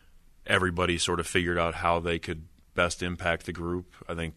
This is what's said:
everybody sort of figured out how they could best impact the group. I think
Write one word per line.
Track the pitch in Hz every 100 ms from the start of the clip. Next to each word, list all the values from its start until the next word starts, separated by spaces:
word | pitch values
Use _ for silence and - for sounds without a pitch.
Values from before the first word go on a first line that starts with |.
| - - - - -
everybody | 98 92 87 87 87
sort | - 85
of | 85
figured | 95 87 87
out | 85
how | 80 87 85
they | 85 85
could | - 82 82 - -
best | - 87 -
impact | 90 87 90 82 -
the |
group. | 87 85 90 90 - -
I |
think | 82 82